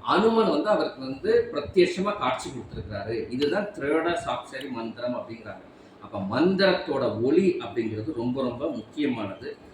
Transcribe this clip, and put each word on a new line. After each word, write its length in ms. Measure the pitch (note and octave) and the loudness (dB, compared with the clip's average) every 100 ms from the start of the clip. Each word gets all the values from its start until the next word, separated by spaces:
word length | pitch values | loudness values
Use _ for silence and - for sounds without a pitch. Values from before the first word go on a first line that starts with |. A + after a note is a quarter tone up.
அனுமன் 480 | B2 E3 A3+ A3+ G3+ | 0 4 6 6 4
வந்து 200 | D3 G#3 | 2 2
அவருக்கு 300 | D#3+ D#3+ C3 | 2 0 -4
வந்து 500 | C3 C#3 G3+ A#3 - | -10 -4 2 2 2
பிரத்யட்சமா 680 | D3 - F#3 F3 F#3 G3+ G3+ | -4 0 4 4 2 -2 0
காட்சி 320 | B2+ B2+ - | -2 -2 -6
கொடுத்திருக்கிறாரு. 840 | B2+ G2+ A2+ G2+ G2+ A2 A#2 - | -10 -10 -10 -8 -8 -4 -4 -4
இதுதான் 320 | B2+ C#3+ F#3+ | 0 2 2
திரையோட 500 | G3+ - C#3+ D#3+ E3+ | -2 -4 0 0 2
சாட்சரி 540 | E3+ C3 - - C3+ C3+ | -2 -2 -6 -6 -10 -8
மந்திரம் 480 | A#2 A2+ A#2 B2 A#2+ | -6 -6 -6 -4 -4
அப்படிங்கிறாங்க. 560 | - A2+ G#2+ F#2 - - - - | -8 -12 -14 -14 -18 -20 -20 -20
அப்ப 380 | G2+ G#2 F#2+ A#2+ | -10 -6 -2 4
மந்திரத்தோட 840 | F3+ F#3+ F#3+ - - C3+ A#2+ G#2 | 4 6 6 4 0 0 0 2
ஒளி 400 | B2+ E3+ F#3+ - - | 4 6 4 2 -2
அப்படிங்கிறது 480 | A#2 A2 G#2+ G#2+ | -2 -2 -4 -6
ரொம்ப 280 | A#2 B2 C3 | -2 -2 0
ரொம்ப 280 | B2 A#2+ D3+ | -2 -2 -4
முக்கியமானது. 880 | A#2 - D3+ C3+ A2 G2+ F#2+ - - - | -6 -8 -2 -2 0 -6 -8 -12 -14 -18